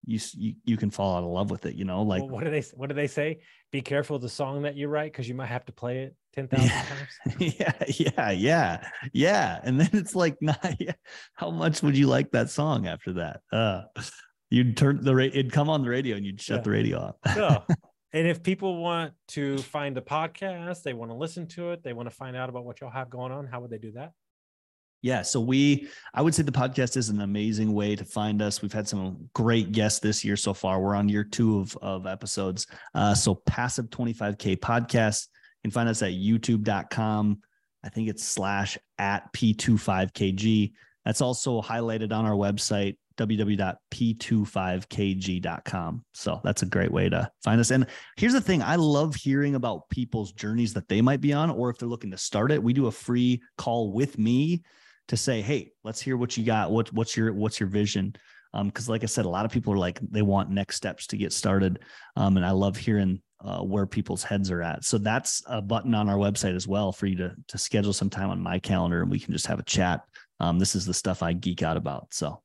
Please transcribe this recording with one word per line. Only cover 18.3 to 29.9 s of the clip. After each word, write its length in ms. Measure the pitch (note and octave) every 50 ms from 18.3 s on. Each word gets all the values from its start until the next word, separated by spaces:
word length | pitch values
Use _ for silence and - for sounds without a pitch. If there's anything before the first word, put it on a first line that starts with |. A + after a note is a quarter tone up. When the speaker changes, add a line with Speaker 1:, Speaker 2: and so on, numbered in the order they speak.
| E3+ E3+
Speaker 2:
people 360 | E3+ F#3 F#3+ F#3+ G3 F#3+ F3+ E3+
want 300 | E3+ F3 E3+ E3+ E3 D3 - _ _ -
to 300 | - D3 C#3+ C#3 C#3 C#3
find 380 | C3 - - D3+ C#3+ C#3+ C3+
the 60 | C3
podcast, 800 | B2+ - C#3+ D#3 D#3+ E3 E3 - G3 F#3+ F3+ E3+ E3+ F3 F3+ F3
they 120 | - D3 B2+
wanna 220 | A#2 A#2 A2+ A#2
listen 300 | A#2+ D3+ E3 E3 F3+ E3+ D#3+
to 220 | - F3 F3 E3+
it, 140 | F3 E3+ E3+
they 80 | C#3
wanna 180 | A#2+ A#2 A#2+ A#2+
find 260 | - - C3+ C3 B2+
out 120 | B2+ B2+ B2
about 160 | B2 B2 B2
what 160 | A#2+ A#2 -
y'all 100 | C#3+ B2
have 180 | A2 C3 C3 A#2+
going 200 | A#2+ B2 B2+ B2+
on, 160 | B2+ C#3+ C#3+
how 140 | C3 B2 B2
would 100 | B2 A#2+
they 80 | A#2 G#2+
do 140 | A2 A2
that? 200 | G#2+ A#2+ C#3 E3 E3 _ _ _ _ _ _ _ _ _ _ _ _ _ _ _ _ _
Speaker 1:
Yeah. 200 | - A#2+ B2+ G#2+
So 180 | F2+ - - C3+
we, 480 | A2+ A#2+ C3 C3+ C#3 C#3+ C#3+ C#3 C#3+ - - - - -
I 80 | - -
would 140 | D3 E3 D#3
say 80 | -
the 80 | D#3+ C#3
podcast 440 | C3 B2+ B2 C3+ C3 - B2+ A#2 -
is 120 | C3 A#2+ A2
an 120 | G#2 G#2
amazing 500 | G#2 G2 G2+ G#2 G#2 A2 G#2+ G#2+ A2 G#2+
way 220 | G#2+ G#2 G#2 G#2 G#2
to 80 | G2+ G2+
find 380 | - - A2 G#2 G#2+ G#2+ G#2
us. 180 | G#2+ G#2 G2 -
We've 120 | - G2+
had 140 | - G#3+ G#2 G#2
some 420 | - G2+ F#2+ F#2 - - - -
great 380 | _ - A2+ A#2 A2+ A#2 G#2+ F2
guests 280 | G#2 A2+ A2 A2